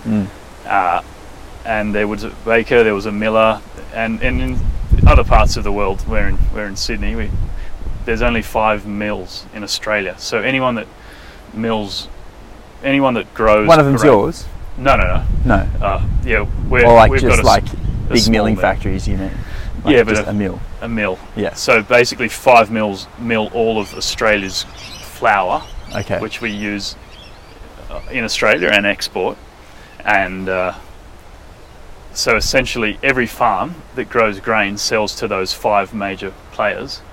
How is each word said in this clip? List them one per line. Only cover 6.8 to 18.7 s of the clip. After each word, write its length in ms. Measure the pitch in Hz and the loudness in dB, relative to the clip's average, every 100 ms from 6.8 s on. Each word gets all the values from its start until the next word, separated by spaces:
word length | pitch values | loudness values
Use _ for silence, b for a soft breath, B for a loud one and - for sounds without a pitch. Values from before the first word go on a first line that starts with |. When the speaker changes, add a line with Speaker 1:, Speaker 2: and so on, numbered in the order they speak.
| - 113 104 113 | -6 -2 -2 -2
Speaker 2:
we, 160 | 104 - - B B B - - - | -4 -2 -4 B B B -6 -6 -4
there's 160 | 110 | 0
only 220 | 120 117 | 0 0
five 420 | 110 117 110 107 104 | -2 0 0 0 -4
mills 640 | 101 107 98 90 - - 110 | -6 -6 -6 -8 -14 -16 -14
in 80 | |
Australia. 500 | 101 - - 104 95 87 | -8 -8 -2 -2 -4 -8
So 180 | - 117 | -6 -4
anyone 320 | 110 135 127 117 | -2 0 -2 -4
that 100 | - - B B B B B 110 | -8 -18 B B B B B -8
mills, 540 | 113 110 101 - - - - - - - - - | -4 -4 -4 -10 -12 -16 -18 -20 -20 -20 -20 -8
anyone 320 | 139 139 135 120 | -2 2 2 0
that 180 | - | -6
grows 340 | - 110 107 107 | 0 4 4 8
Speaker 1:
One 120 | 160 | 6
of 80 | 139 | 6
them's 140 | 127 | 4
Speaker 2:
grape 100 | 147 | 6
Speaker 1:
yours? 340 | 113 113 170 - - - - | 6 4 -4 -12 -12 -10 -2
Speaker 2:
No, 180 | 131 - | 2 2
no, 80 | |
no. 220 | 92 117 - - 127 | 4 2 2 0 2
Speaker 1:
No. 380 | 110 101 - | 2 2 -2
Speaker 2:
Uh, 240 | 104 95 - - | -2 0 0 0
yeah, 220 | - 113 - - - | 0 0 0 -4 0
we're, 160 | 123 120 | 4 8
Speaker 1:
Or, 80 | |
like, 160 | 117 110 | 10 8
Speaker 2:
we've 120 | 135 | 6
Speaker 1:
just, 220 | 127 113 | 4 4
Speaker 2:
got 0 | |
a 160 | 113 104 | 4 4
s-, 40 | |
Speaker 1:
like, 100 | - | 2
Speaker 2:
a 400 | - - - - | -4 -4 -4 0
Speaker 1:
big 80 | 120 | 2
Speaker 2:
small 120 | 110 | 4
Speaker 1:
milling 200 | 110 107 | 2 2
Speaker 2:
mill. 80 | 107 | 2
Speaker 1:
factories, 460 | 95 | 0